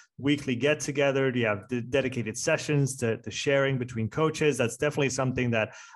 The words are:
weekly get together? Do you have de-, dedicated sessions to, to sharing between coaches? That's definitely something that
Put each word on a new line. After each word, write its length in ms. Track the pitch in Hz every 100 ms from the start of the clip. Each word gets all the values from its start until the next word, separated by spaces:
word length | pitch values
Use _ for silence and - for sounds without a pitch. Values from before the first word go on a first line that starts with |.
| - -
weekly 380 | 131 147 139 120
get 240 | 139 151
together? 500 | - 139 139 135 135
Do 80 | 123
you 80 | 113
have 220 | 101 98
de-, 120 | 123
dedicated 540 | 120 139 131 123 107 -
sessions 600 | - 156 - 147 135 -
to, 220 | 117 110
to 120 | -
sharing 480 | - - 139 135 135
between 300 | 123 117 110
coaches? 500 | 147 156 151 156 131
That's 180 | 117 -
definitely 340 | 147 147 139
something 420 | 131 131 127 123
that 240 | 113 107 - -